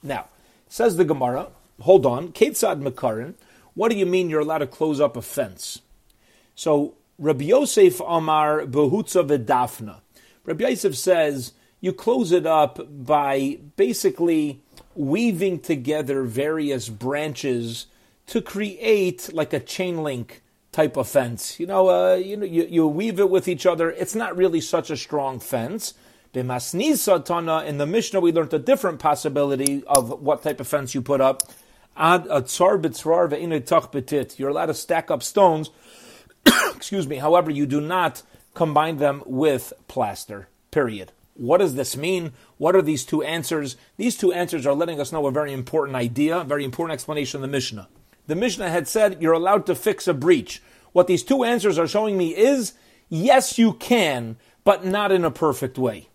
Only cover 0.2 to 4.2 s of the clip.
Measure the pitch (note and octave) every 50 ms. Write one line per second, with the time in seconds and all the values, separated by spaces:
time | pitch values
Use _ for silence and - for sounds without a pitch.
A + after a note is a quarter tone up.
0.2 | - - _ _ _ _ _ _ _ _ - - A3+ A#3 F#3+ E3 F3+ D3 D3+ C#3
1.2 | B2+ B2 B2 C3+ F3+ - - _ _ _ _ _ - - F#3+ F#3+ - C#3 A#2+ C3
2.2 | - F2 - - A3 C#4 - - - G#3+ F3 D3+ C#3 C#3 B2+ - - B2+ A2 A2
3.2 | A#2 D3 F#3 _ _ _ _ _ _ _ _ - G3 A3+ A3+ G3+ F#3+ F3 F3+ F#3